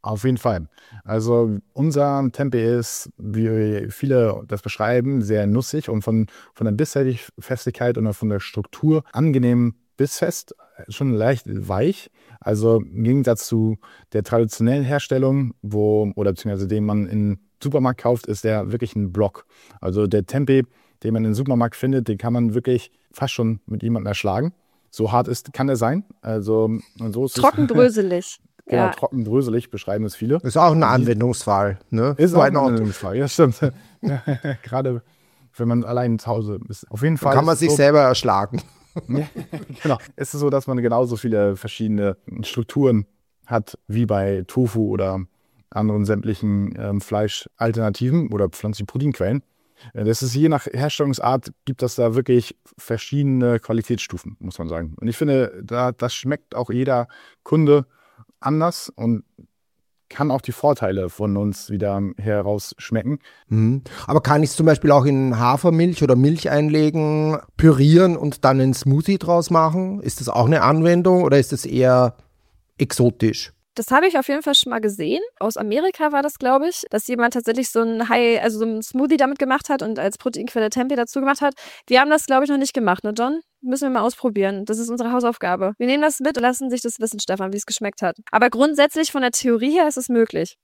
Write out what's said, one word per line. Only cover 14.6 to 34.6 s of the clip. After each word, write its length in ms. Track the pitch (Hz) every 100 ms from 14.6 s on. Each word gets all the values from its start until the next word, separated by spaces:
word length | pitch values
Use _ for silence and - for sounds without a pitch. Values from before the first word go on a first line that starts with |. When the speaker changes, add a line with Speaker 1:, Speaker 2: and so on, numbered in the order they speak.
| 113 139
Speaker 1:
Herstellung, 680 | 131 143 - 131 131 139 127 -
wo, 500 | 104 107 104 107 104 98
oder 160 | 101
beziehungsweise 360 | 95 110 101 98
den 180 | 107 104
man 200 | 104 95
im 320 | 107 104 98 _ _
Supermarkt 400 | 143 143 127 127
kauft, 240 | 120 120 -
ist 180 | 104
der 280 | 110 107 104
wirklich 240 | 117 120 107
ein 160 | 101
Block. 340 | 90 101 - - _ _ -
Also 280 | 92 95 104
der 180 | 104 95
Tempeh, 380 | 135 139 135 127 _ _ _
den 100 | 113
man 120 | 113 110
im 100 | 107
Supermarkt 400 | 135 120 117 -
findet, 320 | 131 135 117
den 100 | 101
kann 160 | 120
man 220 | 120 117 113
wirklich 360 | 131 123 - _ _
fast 220 | - 139
schon 260 | - 113 110 -
mit 160 | 110
jemandem 240 | 113 117 104
erschlagen. 460 | 101 101 95 156 _ _ _ _
So 220 | - 110
hart 160 | 123 -
ist, 260 | 120 -
kann 160 | - 135
er 60 | 127
sein. 280 | 117 165 202 -
Also, 440 | 113 110 101 110 110 110 - -
und 140 | 113
so 120 | 107 135
ist 120 | -
es 40 |
Speaker 2:
Trocken 240 | 262 311 269
bröselig. 720 | 233 247 214 196 180 - -
Speaker 1:
<laughs> 60 | _ _ -
Genau, 160 | 120
Speaker 2:
Ja. 60 | 190
Speaker 1:
trocken 320 | - 135 131
bröselig 480 | 107 123 127 113 -
beschreiben 340 | 101 - 104 110
es 100 | -
viele. 220 | 110 156
Speaker 3:
Ist 120 | 131 160
auch 160 | 170
ein 60 | 156
Speaker 1:
Die 60 | 135
Speaker 3:
Anwendungsfall, 920 | 127 117 107 120 120 - 98 101 98 _
ne? 240 | 113 127 143
Speaker 1:
Ist 180 | 175 170
auch 60 |
Speaker 3:
Why 40 | 139
Speaker 1:
ein 60 |
Speaker 3:
not? 140 | 147 131
Speaker 1:
Anwendungsfall, 500 | 117 107 95 95 104
ja, 100 | 139
stimmt. 320 | - 147 113 151 - - _
<laughs> 640 | 220 139 - 135 147 127